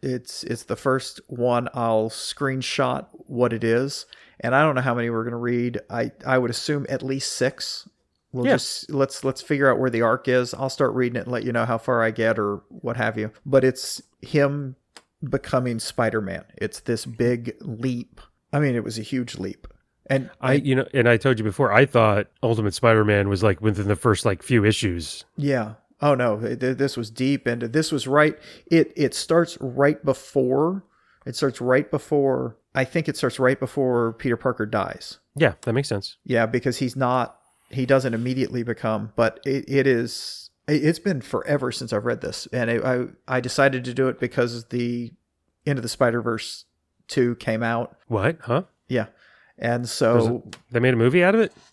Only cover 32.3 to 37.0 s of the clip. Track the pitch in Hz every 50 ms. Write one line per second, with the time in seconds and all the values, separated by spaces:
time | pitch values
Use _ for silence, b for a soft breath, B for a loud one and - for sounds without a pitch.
32.3 | 127 127 131 120 113 _ _ _ - 135 131 - - 165 160 - 139 - - 127
33.3 | - - 131 127 135 - 135 123 - 143 135 127 123 120 117 113 113 - - 131
34.3 | 117 113 - 135 117 - 107 104 113 107 95 - - - - - - - _ _
35.3 | - 143 160 117 - - - 127 113 131 139 - 113 101 95 - - _ - -
36.3 | 123 117 113 110 123 123 - 131 120 - 143 123 - 131